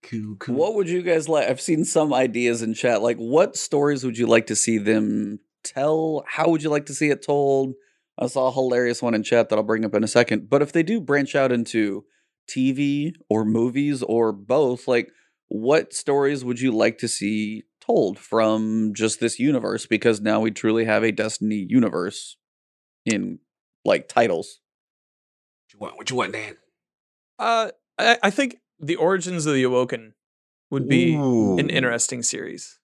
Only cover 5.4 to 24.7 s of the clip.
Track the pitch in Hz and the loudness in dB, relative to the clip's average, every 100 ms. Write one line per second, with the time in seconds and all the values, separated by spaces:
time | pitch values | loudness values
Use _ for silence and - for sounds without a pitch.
5.4 | _ _ - - 147 160 160 151 - - | _ _ -12 -4 -2 0 -2 -4 -6 0
6.4 | 165 165 147 147 147 - 151 139 - 143 | 2 2 0 -2 -4 -2 0 0 0 2
7.4 | 139 135 135 127 _ _ _ - 123 135 | 4 2 0 -6 _ _ _ -6 -4 0
8.4 | 131 131 131 123 120 120 120 110 107 120 | 0 2 0 2 2 0 0 -2 2 2
9.4 | 113 107 107 110 110 107 110 120 123 110 | 4 0 0 0 0 0 4 4 4 0
10.4 | 104 139 147 170 160 226 139 143 135 147 | 0 0 2 0 0 -2 0 -2 0 0
11.4 | 135 120 113 117 104 98 - _ _ _ | 2 0 0 0 0 -2 -12 _ _ _
12.4 | - 127 131 135 143 143 151 165 _ 107 | -10 -2 0 0 -2 -2 -4 -8 _ 0
13.4 | 110 117 120 123 147 135 - 117 113 101 | 2 2 0 0 -2 -2 0 2 0 -2
14.4 | 101 131 135 123 - 120 107 _ _ _ | -2 0 2 -2 0 -2 -2 _ _ _
15.4 | _ 107 113 156 165 - - 139 139 143 | _ -4 2 2 2 -8 -2 0 2 -2
16.4 | 123 120 131 110 113 113 117 - 101 107 | -4 -2 0 2 0 0 -6 -4 -4 -4
17.4 | 107 107 - _ - 226 107 101 - 113 | -4 -8 -16 _ -2 0 0 -4 -4 0
18.4 | 110 110 110 110 110 101 110 - 117 - | 2 2 0 0 -2 0 -2 0 -2 0
19.4 | 131 139 107 104 - 107 120 107 107 107 | 0 0 -2 -6 -2 0 2 2 0 0
20.4 | 110 104 110 113 113 107 113 104 110 - | 0 -2 0 0 2 2 0 0 -4 -2
21.4 | 107 107 90 127 110 85 90 - - - | -4 -4 0 2 2 0 -6 -8 -16 -20
22.4 | _ _ _ _ _ _ - 107 98 90 | _ _ _ _ _ _ -4 -4 -4 -10
23.4 | _ _ _ _ - 90 - - 117 85 | _ _ _ _ 0 0 0 0 2 0
24.4 | - - _ | -6 -16 _